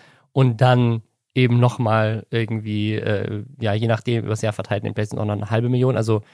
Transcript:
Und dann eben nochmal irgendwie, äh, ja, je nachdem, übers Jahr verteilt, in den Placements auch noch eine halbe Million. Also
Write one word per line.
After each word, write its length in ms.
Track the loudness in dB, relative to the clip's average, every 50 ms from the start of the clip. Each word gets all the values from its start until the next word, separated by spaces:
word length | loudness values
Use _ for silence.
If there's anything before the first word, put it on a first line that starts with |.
| -20 _ _ _ _ _
Und 300 | _ 2 2 2 4 4
dann 400 | 4 4 6 4 4 2 0 -2 -6 _ _ _ _ _ _
eben 260 | 0 2 4 4 4
nochmal 640 | 4 2 2 0 0 0 2 2 2 0 -2 -4 -8 _
irgendwie, 640 | -4 -4 -2 -2 -4 -6 -4 -4 -4 -2 -2 -2 -2
äh, 480 | -2 -2 -2 -2 -2 -4 -6 -6 -8 -10 -12 -12 -6
ja, 140 | -4 -2 0
je 140 | 0 0
nachdem, 360 | 0 0 0 0 -2 -2 -2 -2
übers 180 | -4 -4 -2
Jahr 120 | -2 -4 -4
verteilt, 300 | -6 -4 -4 -4 -4 -4
in 60 | -4
den 40 | -4
Placements 280 | -4 -6 -4 -4 -4
auch 40 | -4
noch 80 | -4 -4
eine 180 | -4 -4 -2
halbe 160 | -2 0 0
Million. 300 | 0 0 2 2 2 0
Also 240 | 0 0 0 0 -2 -2 -8